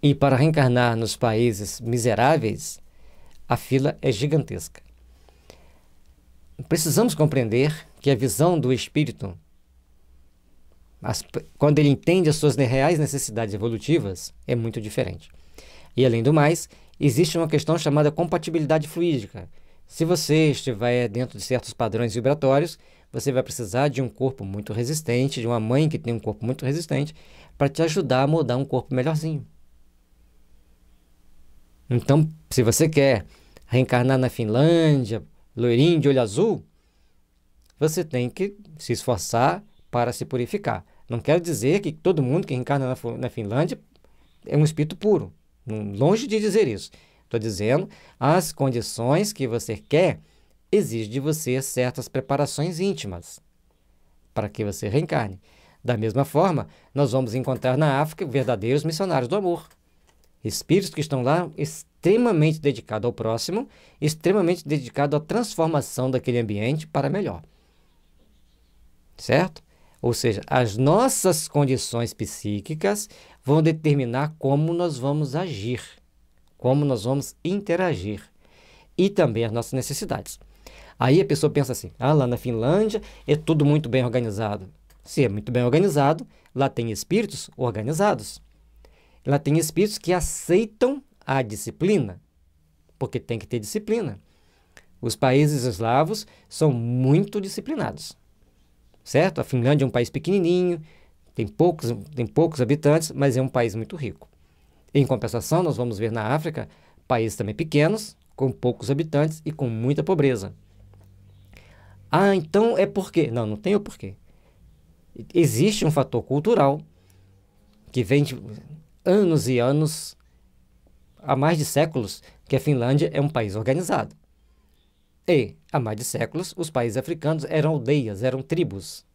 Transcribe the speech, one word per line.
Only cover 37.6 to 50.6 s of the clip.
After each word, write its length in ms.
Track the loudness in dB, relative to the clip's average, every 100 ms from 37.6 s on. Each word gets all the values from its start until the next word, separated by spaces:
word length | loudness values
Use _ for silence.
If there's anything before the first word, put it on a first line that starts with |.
| _ _
você 260 | -2 -2
tem 240 | -4 -2 -4
que 280 | -4 -6 -6 -20 -20
se 140 | -6
esforçar 720 | -6 -2 -4 -2 0 0 0 -8 _ _
para 220 | -2 -2
se 120 | -4
purificar. 600 | -6 -4 -4 -4 -4 -6 -8 _ -8
Não 100 | -6
quero 220 | 0 0
dizer 400 | 2 -2 0 0
que 100 | -2
todo 320 | -2 0 2
mundo 240 | 2 0 -2
que 60 |
reencarna 360 | -6 -2 -2 -2
na 80 | -4
Fu-, 200 | -6 -6
na 140 | -6
Finlândia 500 | -6 -4 0 -2 -4 _ _ _ _ _ _
é 120 | -4 2
um 80 |
espírito 320 | 2 2 -4 -2
puro. 360 | 0 0 0 -16 _ _
Não, 280 | -8 -6 -6
longe 340 | 0 2 2 0
de 120 | -2
dizer 300 | 0 2 2
isso. 220 | -2 -10 -20 _ _ _
Tô 100 | -4
dizendo, 500 | -4 -2 0 0 0 -12 -20 _
as 340 | 2 2 0
condições 800 | -2 -2 -2 -6 -6 0 0 0
que 140 | -4 -4
você 300 | -4 -6 -10
quer 440 | 0 2 2 0 _ _ _ _